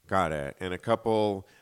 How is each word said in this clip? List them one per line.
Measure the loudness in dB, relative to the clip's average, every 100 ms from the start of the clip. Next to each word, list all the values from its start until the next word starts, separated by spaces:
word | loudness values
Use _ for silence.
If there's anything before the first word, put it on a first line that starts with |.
| -2
Got | 0 0
it. | -2 -6 -8
And | -8
a | -6
couple | -2 0 2 2 2 -2 -8 -20